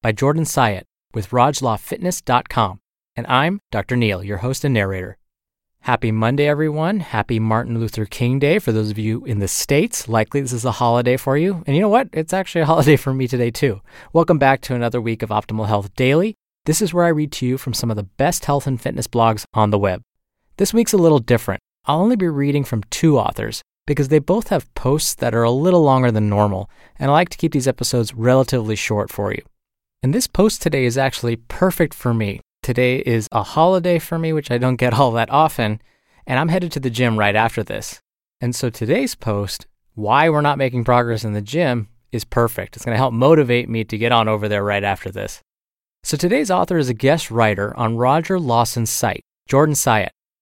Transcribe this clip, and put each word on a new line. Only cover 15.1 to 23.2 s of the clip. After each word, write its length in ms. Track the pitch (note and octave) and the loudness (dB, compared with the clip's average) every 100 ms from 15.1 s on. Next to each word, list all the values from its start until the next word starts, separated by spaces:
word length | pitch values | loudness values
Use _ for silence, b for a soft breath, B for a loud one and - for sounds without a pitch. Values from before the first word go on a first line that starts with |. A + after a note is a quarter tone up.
| A2+ | -4
of 80 | A2+ | -2
Optimal 360 | G#2+ - A2 G#2+ | -2 -2 -4 0
Health 280 | G#2 G2 | -2 -2
Daily. 400 | - B2+ D3 G#3 G#3 _ _ - | -2 2 2 0 -4 _ _ -4
This 160 | D#3+ | -2
is 100 | G3+ | 0
where 140 | F3 E3+ | 2 2
I 20 | |
read 240 | D#3 D3+ | 2 -2
to 140 | - B2+ | -4 -4
you 100 | C3 | -4
from 160 | - | -4
some 180 | A#2+ A#2+ | -4 -4
of 60 | G#2+ | -4
the 60 | |
best 420 | G2 _ C#3+ F3+ | -6 _ -2 -2
health 220 | - C#3+ C#3 | -2 -2 -2
and 120 | B2+ | -4
fitness 280 | B2+ - B2 | -6 -6 -4
blogs 380 | A#2+ A2+ A2 - | 2 2 2 -4
on 160 | - G#2 | 0 2
the 80 | G#2 | 2
web. 240 | G2 F2+ _ _ _ _ _ - | 0 -2 _ _ _ _ _ -2
This 160 | G3 | 0
week's 180 | A3+ A3 | 2 2
a 60 | G3+ | 4
little 220 | E3 D3 | 6 4
different. 420 | A2+ A#2 - G2 _ _ - | 4 0 0 -8 _ _ -2
I'll 160 | D3+ | 2
only 140 | G3+ A#3+ | 2 2
be 120 | F3+ | 0
reading 360 | C#3+ C#3+ C#3+ | 0 0 0
from 200 | C3+ A#2 G2+ | -2 -4 -6
two 280 | - E3 | 0 4
authors 440 | C#3 | 4